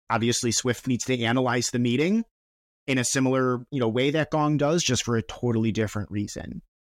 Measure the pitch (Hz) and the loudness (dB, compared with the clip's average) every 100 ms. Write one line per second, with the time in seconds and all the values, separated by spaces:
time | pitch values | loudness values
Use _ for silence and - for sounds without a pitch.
0 | - 113 117 - 120 - 127 117 131 120 | -2 0 2 2 0 0 0 -2 -2 -2
1 | - 127 113 127 127 123 - 123 123 127 | 0 0 2 2 2 0 -2 0 2 2
2 | 165 220 - _ _ _ _ _ - 131 | 2 0 -2 _ _ _ _ _ -2 -2
3 | 120 139 131 131 127 123 123 139 113 120 | 0 0 2 2 2 -2 -4 -2 0 2
4 | 139 156 143 156 151 147 143 170 - 120 | 2 0 0 0 2 2 2 2 2 0
5 | - 117 - - 120 113 113 107 107 107 | 0 -2 -2 -4 0 2 0 0 -2 -4
6 | 101 104 104 - - - - _ | -6 -6 -6 -8 -10 -12 -16 _